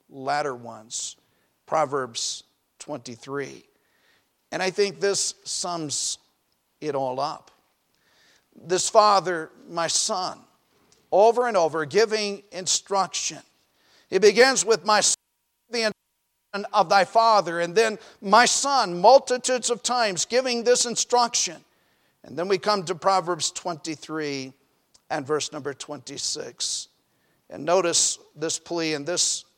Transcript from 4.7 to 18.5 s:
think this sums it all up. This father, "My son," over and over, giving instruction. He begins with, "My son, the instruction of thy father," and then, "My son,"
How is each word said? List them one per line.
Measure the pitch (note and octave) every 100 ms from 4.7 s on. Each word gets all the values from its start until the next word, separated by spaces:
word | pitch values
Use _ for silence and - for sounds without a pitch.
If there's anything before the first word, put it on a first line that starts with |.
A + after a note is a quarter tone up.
think | F3+ G3+ E3
this | G3 F#3+ - -
sums | - - F#3 F3 D3+ B2+ - - _ _ _ _ _ _
it | D3+ C#3
all | C3+ B2+
up. | D3 D#3 - _ _ _ _ _ _ _ _ _ _ -
This | E3 F3+ -
father, | A3+ G#3 G3+ F3 F3 D#3+ _ D3
"My | E3+ E3
son," | - - G#3 E3+ - _ _ _ _ _ _ _
over | F3 G#3+ A#3 B3
and | G#3
over, | E3 D#3
giving | D3+ G3 A3 G#3+ G#3 G3+ -
instruction. | F3 F#3 - - G3 F3+ - - D3+ - _ _ _ _ _ _
He | F#3+
begins | G#3 G3+ C4 B3
with, | G#3 G#3+
"My | F#3 G#3
son, | - - _ _ _ _ _
the | A#3 A3
instruction | - _ _ _ _ _ G3+ G3+
of | G#3+ F3
thy | G3
father," | F3+ A3+ A3+ G#3+ E3+ E3+
and | E3+ F3
then, | A3+ G#3+ - -
"My | G3+ G#3
son," | A#3+